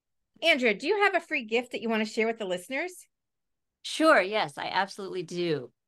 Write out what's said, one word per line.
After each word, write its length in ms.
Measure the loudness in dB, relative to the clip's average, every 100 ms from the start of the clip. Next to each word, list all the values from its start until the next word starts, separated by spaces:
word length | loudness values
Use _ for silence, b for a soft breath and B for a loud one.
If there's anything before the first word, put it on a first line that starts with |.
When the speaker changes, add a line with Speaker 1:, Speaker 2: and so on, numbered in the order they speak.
| _ _ _ -2
Speaker 1:
Andrea, 320 | 2 4 4
do 140 | 2 0
you 160 | 2
have 100 | 4
a 60 | 2
free 240 | -2 -6
gift 260 | -2 -2 -2
that 120 | -6
you 60 | -2
wanna 160 | 0
share 220 | 0 0 -2
with 120 | -2
the 80 | -4
listeners? 600 | -6 -6 -6 -6 -10 -20 _ _ _ _ _ _ _
Speaker 2:
Sure, 380 | -8 2 6 6
yes, 380 | 4 0 -2 -4
I 80 | -4
absolutely 560 | -2 -2 -4 -8 -8
do. 480 | -6 -2 0 -2 -4 _